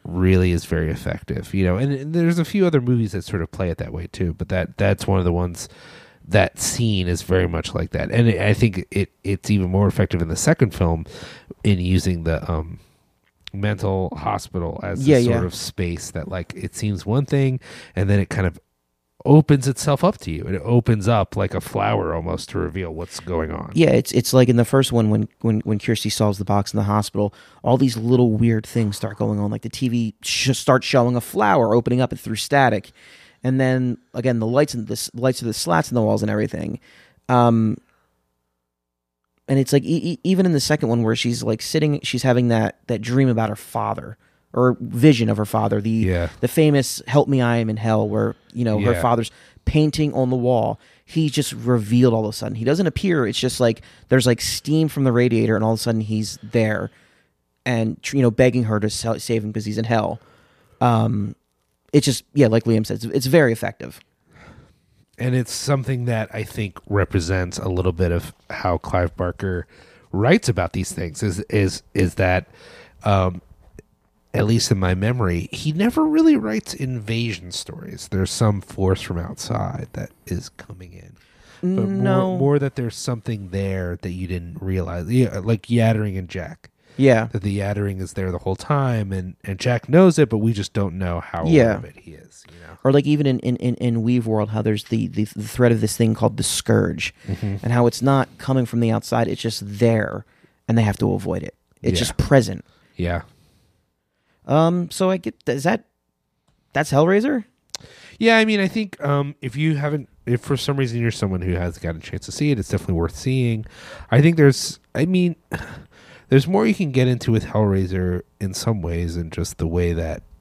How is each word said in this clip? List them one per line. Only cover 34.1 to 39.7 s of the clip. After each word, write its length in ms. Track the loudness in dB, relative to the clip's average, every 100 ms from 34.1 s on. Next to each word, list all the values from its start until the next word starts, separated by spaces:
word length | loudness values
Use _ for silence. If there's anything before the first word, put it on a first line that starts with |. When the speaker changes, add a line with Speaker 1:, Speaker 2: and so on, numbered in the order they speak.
Speaker 2:
again, 240 | -4 -2 0
the 80 | 0
lights 280 | 2 0
and 120 | -2 -6
the 60 |
s-, 180 | -8 -8
lights 280 | -2 -2 0
of 80 | -4
the 60 |
slats 360 | -4 0 0 0
in 60 | 0
the 60 |
walls 200 | 2 0
and 80 | 0
everything. 480 | -2 -2 -4 -8 -10 _ -20 _ _ 0
Um, 500 | 4 4 4 2 -2 _ _ _ _ _ _ _ _ _ _ _ _ _ _ _ _ -2
and 100 | 0
it's 140 | 4